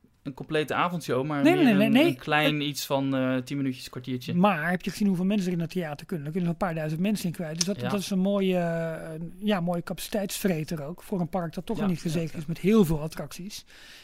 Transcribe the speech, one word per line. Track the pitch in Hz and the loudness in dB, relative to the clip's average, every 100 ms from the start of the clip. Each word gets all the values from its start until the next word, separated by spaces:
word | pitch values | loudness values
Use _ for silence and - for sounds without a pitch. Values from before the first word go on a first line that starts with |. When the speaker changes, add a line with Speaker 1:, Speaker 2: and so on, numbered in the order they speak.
| _ _ | _ _
Speaker 1:
een | - | -12
complete | 123 147 156 143 | -10 -2 0 0
avondshow, | 107 175 175 - 127 147 | 0 0 -2 -2 0 0
maar | 147 | 2
Speaker 2:
Nee, | 277 370 | 4 6
Speaker 1:
meer | |
Speaker 2:
nee, | 269 | 6
nee, | 196 214 | 6 6
Speaker 1:
een, | |
Speaker 2:
nee. | 233 339 | 6 4
Speaker 1:
een | - | 2
klein | - 151 151 151 | 0 2 4 2
Speaker 2:
Eh, | 147 | -2
Speaker 1:
iets | 139 - | -4 -2
van, | 139 135 135 | 0 2 0
eh, | 131 131 | 0 0
tien | 123 139 | -2 -4
minuutjes, | 135 127 - | -4 -4 -10
kwartiertje. | 131 127 127 160 | -10 -6 -6 0
Speaker 2:
Maar | 175 202 165 165 | 4 4 4 0
heb | 180 | -2
je | - | -4
gezien | - 202 | 0 0
hoeveel | 175 185 | 2 2
mensen | 208 180 | 0 0
er | |
in | 175 | -2
dat | 160 | -2
theater | 185 160 147 - | -4 -6 -8 -6
kunnen? | 170 143 | -6 -4
Er | |
kunnen | 180 170 | -2 -2
een | 165 | 0
paar | 190 160 | -2 -2
duizend | 156 160 | -2 0
mensen | 196 202 180 | 0 0 -2
in | |
kwijt. | - 160 165 | -4 -4 -2
Dus | 180 | -2
dat, | 202 | -2
Speaker 1:
Ja. | 123 | -2
Speaker 2:
dat | 202 | -2
is | 175 | -2
een | 190 | 0
mooie, | 190 202 190 180 | 2 2 2 2
eh, | 170 165 165 165 165 | 0 -2 -4 -6 -10
een, | 160 165 185 | -10 -12 -4
ja, | 208 196 | 0 2
mooie | 170 175 | 0 -2
capaciteitsvreter | - 175 - 214 196 - 202 160 156 165 | -4 -8 -4 -2 -2 0 0 0 -2 -6
ook. | 143 180 | -8 -12
Voor | - 190 | -4 -2
een | 170 | -2
park | 190 170 | -2 -4
dat | - - | -6 -6
toch | 214 | -2
Speaker 1:
Ja, | |
Speaker 2:
nog | 202 | 0
niet | 170 | 0
Speaker 1:
ja, | 170 | -2
Speaker 2:
gezegend | 160 165 | -2 -2
Speaker 1:
ja. | - | -6
Speaker 2:
is | 156 | -6
met | 165 | 0
heel | 180 220 160 | 6 8 6
veel | 156 | 2
attracties. | 160 - 147 - 190 - - - - - | -2 -8 -10 -10 -12 -14 -16 -20 -20 -20